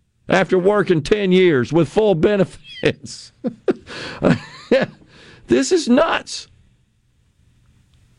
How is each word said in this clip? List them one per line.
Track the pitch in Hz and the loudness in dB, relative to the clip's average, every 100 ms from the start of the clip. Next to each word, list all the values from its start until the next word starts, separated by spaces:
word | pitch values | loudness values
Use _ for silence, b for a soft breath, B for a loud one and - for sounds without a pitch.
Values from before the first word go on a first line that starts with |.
| _ _ - | _ _ -2
after | 180 190 190 | -2 0 0
working | 185 208 185 165 | 2 0 0 0
ten | - 214 196 | 0 0 2
years | 185 185 135 117 | 4 4 2 0
with | 156 160 | 0 0
full | 208 214 170 | 0 0 2
benefits?" | 190 202 - - - - 147 - - - - _ | 2 2 -2 -6 -20 -6 -4 -4 -10 -20 -20 _
<laughs> | 262 - - - - B B B 185 - - - - 262 - - - b b b b | -10 -6 -4 -6 -8 B B B -2 -2 -6 -14 -2 -2 -2 -10 -20 b b b b
This | 247 269 | 0 0
is | 359 262 | 0 2
nuts. | 254 330 320 - - - _ _ _ _ _ _ _ _ _ _ _ _ _ _ _ _ | 0 0 -4 -8 -16 -16 _ _ _ _ _ _ _ _ _ _ _ _ _ _ _ _